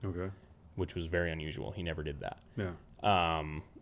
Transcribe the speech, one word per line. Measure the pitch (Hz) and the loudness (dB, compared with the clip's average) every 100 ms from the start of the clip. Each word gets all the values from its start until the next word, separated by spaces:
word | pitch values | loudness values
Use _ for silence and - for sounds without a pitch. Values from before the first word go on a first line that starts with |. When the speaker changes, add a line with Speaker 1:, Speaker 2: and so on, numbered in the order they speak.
Speaker 1:
Okay. | 98 85 95 98 - - - | -4 -2 -4 -8 -18 -20 -10
Speaker 2:
which | - 90 87 | -4 -4 -2
was | 82 | 0
very | 87 85 | 2 2
unusual. | 80 78 69 50 | 0 -4 -4 -6
He | 104 | -4
never | 85 78 | -4 -2
did | 76 71 | -4 -4
that. | 50 - - - | -6 -8 -10 -4
Speaker 1:
Yeah. | 95 82 - - 104 95 82 80 | -2 -4 -12 0 4 6 6 2
Speaker 2:
Um, | 76 76 - - | 0 -4 -8 -16